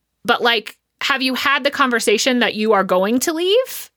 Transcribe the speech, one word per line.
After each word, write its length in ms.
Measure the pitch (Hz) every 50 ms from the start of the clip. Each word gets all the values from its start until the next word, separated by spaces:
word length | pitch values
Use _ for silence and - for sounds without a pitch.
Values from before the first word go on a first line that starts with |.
| _ _ _ _ -
But, 160 | 208 233 -
like, 360 | 220 240 233 214 220 - - _ _ _ _ -
have 200 | - - 277 262
you 140 | 262 262 254
had 280 | - - 285 277 294 254
the 80 | 285
conversation 680 | 285 - 277 254 240 220 - 233 208 226 - 269 247 247
that 160 | 226 196 -
you 180 | 208 214 220 214
are 100 | 196 190
going 360 | 185 185 185 190 208 240 254
to 140 | - 349 311
leave? 580 | 320 359 370 403 508 523 - - - - - _